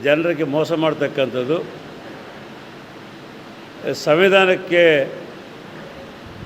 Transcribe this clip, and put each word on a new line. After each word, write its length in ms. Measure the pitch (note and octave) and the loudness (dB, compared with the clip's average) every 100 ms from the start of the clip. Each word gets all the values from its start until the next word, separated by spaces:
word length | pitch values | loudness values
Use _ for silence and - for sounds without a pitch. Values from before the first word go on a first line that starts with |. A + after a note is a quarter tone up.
ಜನರಿಗೆ 400 | C3+ D3+ E3+ D3 | 2 2 2 0
ಮೋಸ 280 | C#3+ D3 D#3 | 0 0 0
ಮಾಡ್ತಕ್ಕಂಥದ್ದು, 920 | D#3+ D#3+ D3 C#3 C#3 B2+ B2 B2 F3 - - - - - - - - - - - - - - - - - - - - - - - | 2 2 2 0 0 0 0 0 -2 -4 -12 -16 -16 -16 -16 -16 -16 -16 -16 -18 -18 -18 -18 -18 -18 -18 -18 -18 -18 -18 -10 -6
ಸಂವಿಧಾನಕ್ಕೆ 1200 | - D#3+ D#3+ F#3+ G3 F#3 F#3 F#3 F3 E3+ D3 C#3 - - - - - - - - - - - - - | -2 4 6 8 8 6 4 2 6 8 6 2 -4 -12 -16 -16 -18 -16 -16 -16 -16 -16 -16 -16 -16